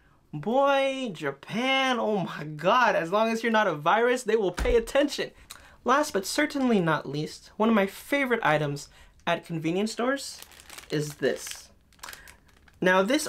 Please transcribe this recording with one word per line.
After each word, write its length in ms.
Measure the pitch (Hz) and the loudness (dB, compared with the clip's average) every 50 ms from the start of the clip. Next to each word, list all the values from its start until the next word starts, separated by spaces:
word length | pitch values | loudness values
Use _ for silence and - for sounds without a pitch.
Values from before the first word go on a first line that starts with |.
| _ _ _ _ _ _ | _ _ _ _ _ _
Boy, 800 | - 151 147 208 240 269 277 277 277 277 269 269 269 262 262 226 | -10 -6 -4 0 2 4 4 4 4 2 2 0 -2 -4 -6 -8
Japan, 880 | 165 151 156 139 135 - - - - 220 254 269 269 269 262 262 247 226 | -6 -6 -6 -6 -6 -8 -10 -6 -4 -2 0 2 2 2 2 2 0 0
oh 240 | 220 214 214 190 165 | 0 0 0 -2 -2
my 220 | - - - 151 | -4 -8 -10 -10
God. 500 | 156 156 151 156 185 240 254 240 208 185 | -10 -6 -2 2 2 4 4 4 4 2
As 160 | 156 165 165 | 2 0 0
long 180 | 190 214 226 226 | 0 0 2 0
as 140 | 226 226 240 | 0 -2 0
you're 80 | 233 | 2
not 160 | 220 214 214 | 2 2 2
a 60 | 190 156 | 2 0
virus, 500 | 147 147 170 196 220 240 247 254 254 - | 0 2 2 2 4 4 2 0 0 0
they 140 | 196 214 | 0 0
will 140 | 226 196 175 | 2 0 0
pay 260 | 175 - - 247 226 | -2 -2 0 2 2
attention. 540 | 233 226 - - 277 294 285 - - - - - - - - - - - - - - - | 2 2 2 0 2 2 0 -2 -6 -8 -10 -12 -18 -20 -20 -20 -20 -20 -20 -16 -6 0
Last 300 | 240 262 294 294 - - | 2 2 2 2 0 -2
but 120 | 196 196 | -4 -4
certainly 540 | - - 302 302 294 - 277 262 247 226 196 | -4 -2 -2 -2 0 0 0 2 2 4 4
not 300 | 170 165 156 - - - | 4 2 0 0 -2 -6
least, 420 | 139 147 156 156 - - - - - | -6 -6 -6 -8 -10 -16 -20 -10 -2
one 100 | - 214 | 0 2
of 80 | 233 226 | 4 4
my 120 | 208 196 | 4 2
favorite 540 | 196 - - - - 277 285 277 254 233 - - | 0 -4 -10 -6 -2 -2 0 0 0 0 2 2
items 440 | 151 156 151 151 143 143 143 - - - - - - _ _ - | 2 2 2 0 -2 -4 -6 -10 -14 -20 -20 -20 -20 _ _ -4
at 180 | 175 170 170 - | -4 -4 -4 -4
convenience 460 | - 165 160 151 160 175 190 208 220 | -8 -6 -4 -4 -2 -2 -2 -2 -4
stores 480 | - - 233 254 277 277 - - - - - - - - - - - - - - | -4 -4 -2 -2 -2 -4 -6 -10 -14 -16 -18 -20 -20 -20 -20 -20 -20 -18 -10 -6
is 260 | - 151 151 151 - | -4 -4 -4 -6 -6
this. 500 | - 143 127 - - - - - - - - _ _ _ _ _ _ - - - - - - - _ _ _ _ _ _ _ _ - | -2 -2 -2 -2 -2 -8 -12 -14 -16 -18 -20 _ _ _ _ _ _ -18 -18 -18 -18 -20 -20 -20 _ _ _ _ _ _ _ _ 0
Now 200 | 180 185 185 190 | 2 4 4 4
this 260 | 196 208 277 311 - | 4 2 2 0 0